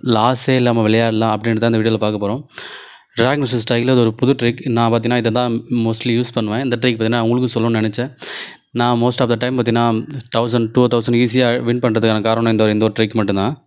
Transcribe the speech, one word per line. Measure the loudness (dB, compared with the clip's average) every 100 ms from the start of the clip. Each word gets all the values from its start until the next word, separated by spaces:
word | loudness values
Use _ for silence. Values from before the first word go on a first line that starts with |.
| 2 2
லாஸே | 2 2 0 2
இல்லாம | 2 2 2
விளையாடலாம் | 2 2 0 0
அப்படின்ட்டு | 0 -2 0
தான் | 0
இந்த | 2
வீடியோல | 0 0
பார்க்க | -2 -2
போறோம். | -4 -6 -10 -16 -16 -18 -20 -20 _ -2
டிராகன் | 0 0 0 -2
ஸ்ட்ரைக்கில் | 0 0 2
அது | 4 2
ஒரு | 2
புது | 0 2
trick. | 0 -2 -2 0
நான் | 2
பார்த்தீங்கன்னா | 2 2 0
இதை | 0 0
தான் | -2 -4 -4 -2 -2
mostly | -2 -2 -2
use | -2 -4
பண்ணுவேன். | -2 -4 -2
இந்த | 0
trick | 0 0
பார்த்தீங்கன்னா | 0 0 0
உங்களுக்கு | 0 0 0
சொல்லணும்னு | 0 0
நினச்சேன். | -2 -4 -8 -8 -12 -12 -14 -18 _ -2
நான் | 0 2
most | 0 0 -2
of |
the | -2
time | -2 -2
பார்த்தீங்கன்னா | 0 0 0 0 -4 -12 -4 -4
தௌசண்ட், | 0 0 0 2
டூ | 2
தௌசண்ட் | 0 0 2
ஈஸியாக | 2 2 2 0 -2
win | 0
பண்ணுறதுக்கான | 0 2 2 2 0
காரணம் | 0 2 2
இந்த | 2
ஒரு, | 2
இந்த | 0
ஒரு | 0
trick | 0 0
மட்டும்தான். | 0 0 -2 -4